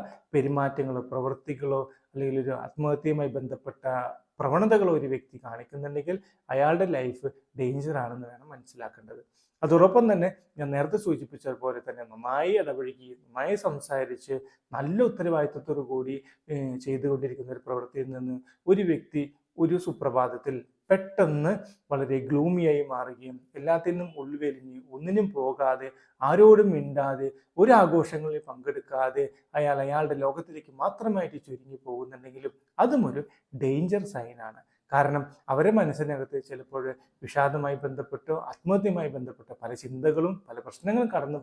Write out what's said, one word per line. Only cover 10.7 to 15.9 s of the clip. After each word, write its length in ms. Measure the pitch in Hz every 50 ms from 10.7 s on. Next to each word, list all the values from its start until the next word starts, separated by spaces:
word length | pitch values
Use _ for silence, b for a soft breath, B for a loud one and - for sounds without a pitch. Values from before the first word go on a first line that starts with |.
| 139
നേരത്തെ 220 | 139 143 147 214 208 -
സൂചിപ്പിച്ചതുപോലെ 720 | 180 156 - - - 143 - - 139 123 113 123 127 120 123 - 131
തന്നെ 160 | 120 120 117 110
നന്നായി 420 | 110 110 117 123 131 143 160 185 208 208
ഇടപഴകി, 460 | 170 147 131 131 131 127 135 127 127 127 127 -
നന്നായി 340 | _ _ 117 127 139 170 208 208 208 185
സംസാരിച്ച്, 680 | 147 139 - - 139 135 131 120 123 123 - - 135 131 - B B B B _ -
നല്ല 220 | 127 143 147 185 220 247 226
ഉത്തരവാദിത്വത്തോടു 720 | - - 175 175 165 156 147 143 - 143 - 156 143 143 135 120